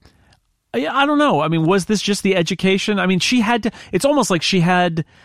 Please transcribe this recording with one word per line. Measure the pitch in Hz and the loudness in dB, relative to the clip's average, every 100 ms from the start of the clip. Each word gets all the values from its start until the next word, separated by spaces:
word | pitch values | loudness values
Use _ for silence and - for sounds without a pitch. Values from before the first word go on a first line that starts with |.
| - _ _ _ _ _ _ | -12 _ _ _ _ _ _
I, | 226 285 | -6 -4
I | 247 277 | 0 0
don't | 294 | 2
know. | 294 160 | 2 0
I | 160 | 0
mean, | 165 160 | 0 2
was | 196 170 | 0 0
this | 214 | -2
just | - 202 | -2 -2
the | 196 185 | 0 0
education? | 170 185 190 190 - 208 | 0 -2 0 0 0 -2
I | 180 | 0
mean, | 185 | 0
she | - 254 | 0 0
had | 214 240 | 0 0
to, | 214 - - | -4 -8 -6
it's | 185 | 0
almost | 277 294 220 | 2 2 2
like | 175 | 0
she | - 190 | 0 0
had | 170 180 180 165 151 _ | 2 2 0 -2 -8 _